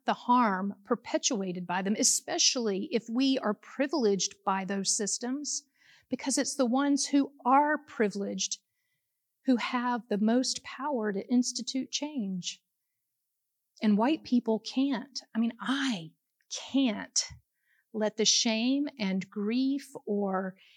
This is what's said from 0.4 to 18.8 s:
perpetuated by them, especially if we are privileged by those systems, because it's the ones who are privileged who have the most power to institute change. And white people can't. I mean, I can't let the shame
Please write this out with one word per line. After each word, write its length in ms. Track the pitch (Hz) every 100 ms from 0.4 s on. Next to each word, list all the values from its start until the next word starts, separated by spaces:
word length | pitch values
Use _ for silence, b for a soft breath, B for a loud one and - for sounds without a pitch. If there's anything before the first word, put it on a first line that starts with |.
| 226 185 202 - -
perpetuated 800 | 208 - 302 - 214 190 180 180
by 160 | 180
them, 140 | 196 220
especially 920 | 262 - - 339 - 262 226 190 208
if 180 | 226 226
we 300 | 233 269 262
are 140 | 208
privileged 840 | 208 - - 285 311 220 196 - - -
by 200 | 190 185
those 300 | 196 190 -
systems, 680 | 202 - 247 277 285 - b b b b b
because 280 | 254 - 269
it's 180 | 254 -
the 100 | 247
ones 420 | 254 285 277 -
who 240 | 285 269 - 240
are 320 | 269 294 294
privileged 840 | - - 208 196 202 196 - - _ _ _ _ _ _ _ _ -
who 100 | 240
have 460 | - 247 247 240 -
the 100 | 208
most 460 | 214 247 254 -
power 480 | - - 285 254 214
to 160 | 190 -
institute 600 | 247 247 - 226 262 -
change. 720 | - 294 294 196 185 - - _ _ _ _ _ _ _ _ _ _ _ _
And 160 | 214 202
white 260 | 240 320
people 360 | - 247 226 220
can't. 600 | - 262 277 233 - - -
I 60 | 226
mean, 140 | 226 -
I 520 | 196 277 269 196 160 - _ _ _ - -
can't 520 | 269 262 202 175 - - - _ _ _ _ _
let 240 | 220 214 -
the 80 | 208
shame 640 | - 233 220 247 277